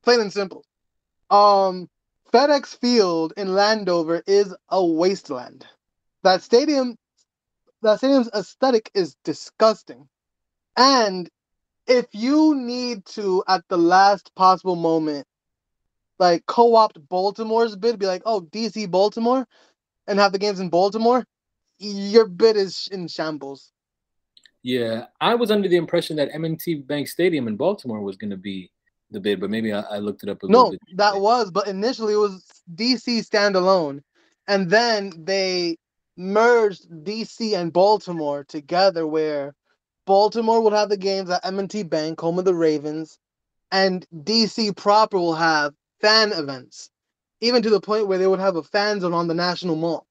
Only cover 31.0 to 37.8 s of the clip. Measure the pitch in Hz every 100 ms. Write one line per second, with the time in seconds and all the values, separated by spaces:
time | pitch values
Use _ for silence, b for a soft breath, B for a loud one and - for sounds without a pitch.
31 | 208 196 202 247 202 170 202 190 220 233
32 | 220 208 208 185 _ _ - 165 233 247
33 | - 233 190 214 202 190 185 190 151 139
34 | _ _ _ _ - 196 180 208 240 214
35 | 196 165 160 190 190 180 175 165 _ _
36 | _ - 185 208 233 233 214 175 175 165
37 | 151 220 214 - 220 196 175 170